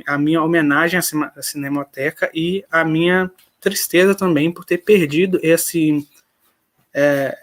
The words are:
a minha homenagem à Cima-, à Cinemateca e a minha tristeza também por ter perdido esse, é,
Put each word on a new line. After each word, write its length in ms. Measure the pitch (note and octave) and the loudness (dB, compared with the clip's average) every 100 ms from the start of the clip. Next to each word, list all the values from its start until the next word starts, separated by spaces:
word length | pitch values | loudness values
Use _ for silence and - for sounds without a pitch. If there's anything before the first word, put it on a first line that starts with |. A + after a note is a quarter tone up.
| C#3+ | -6
a 100 | C#3+ | -2
minha 240 | D3 D#3+ | 0 0
homenagem 560 | D#3+ E3+ D3 C#3+ E3 F3 | 2 2 2 2 2 0
à 60 | |
Cima-, 280 | - D3+ D3 - | -2 -4 -6 -8
à 80 | |
Cinemateca 880 | C3+ D3 C#3 C#3+ C#3 - C#3 - - | -12 -8 -6 -6 -8 -6 -6 -4 -6
e 320 | D#3+ E3 F#3+ - | -4 -4 -4 -2
a 120 | E3 | -2
minha 480 | E3 D#3 F3 F#3 F#3 - _ _ | 0 0 2 2 -2 -8 _ _
tristeza 540 | - G3 - E3+ F#3+ G3 | -4 -4 0 2 4 2
também 360 | F#3+ D3+ D#3+ | 0 0 0
por 140 | E3+ F3 | -4 -6
ter 140 | F3 | -4
perdido 600 | - G#3 D#3 D3+ F#3+ F3+ | 4 4 4 0 0 0
esse, 640 | D#3+ E3 - E3+ D#3 D3 D3 _ _ _ _ _ _ _ _ | 2 0 0 0 0 0 -4 _ _ _ _ _ _ _ _
é, 460 | C#3 C#3+ C#3+ C3+ - | -2 0 0 -2 -6